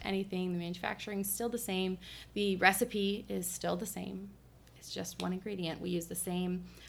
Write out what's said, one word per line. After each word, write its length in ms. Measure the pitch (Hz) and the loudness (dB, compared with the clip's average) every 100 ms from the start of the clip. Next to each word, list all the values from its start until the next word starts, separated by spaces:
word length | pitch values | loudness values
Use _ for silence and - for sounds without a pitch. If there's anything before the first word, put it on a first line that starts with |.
anything. 500 | - 196 196 185 185 | 0 0 0 0 0
The 60 | 175 | 0
manufacturing's 680 | 170 175 - - - 196 196 | -2 -2 -2 -2 -4 -2 0
still 200 | - 233 | 0 0
the 80 | 233 | -2
same. 400 | - 185 185 185 - - - - | 0 2 2 0 -6 -14 -6 2
The 200 | 202 185 | 2 8
recipe 720 | 185 190 240 214 196 202 - | 8 8 4 2 2 0 -2
is 180 | 196 180 | -2 -2
still 260 | - 175 180 | -2 0 0
the 100 | 220 | -2
same. 440 | - 185 190 196 196 - - - - | -4 -6 -6 -10 -14 -20 -20 -20 -18
It's 140 | - | -10
just 280 | - 165 - | -6 -6 -4
one 120 | 180 | -2
ingredient. 480 | 185 202 196 170 160 | -2 -4 -4 -2 -2
We 80 | 180 | -2
use 160 | 175 165 | -2 -2
the 80 | 180 | -4
same 480 | - 180 180 180 180 - | -2 0 0 -2 -6 -14